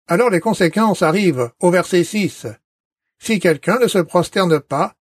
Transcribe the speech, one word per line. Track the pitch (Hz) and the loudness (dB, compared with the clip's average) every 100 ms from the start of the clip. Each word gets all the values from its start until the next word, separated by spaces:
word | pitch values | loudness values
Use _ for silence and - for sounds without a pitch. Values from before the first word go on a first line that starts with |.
| - | -2
Alors | 175 240 | 0 2
les | 175 | 0
conséquences | 220 202 170 202 220 180 | -2 0 0 2 0 2
arrivent | 160 185 190 127 120 - | 0 2 0 0 -4 -2
au | 180 | 0
verset | 180 170 185 | 0 0 0
six. | 165 214 175 - 117 110 _ _ _ _ _ _ | 0 -2 -4 -6 -14 -16 _ _ _ _ _ _
Si | - 214 | -4 0
quelqu'un | 175 151 - 233 | 2 0 0 0
ne | 233 | 0
se | 196 | 0
prosterne | 160 180 160 196 185 151 | 0 -2 0 -2 0 0
pas | - 139 190 - | -2 -4 -4 -8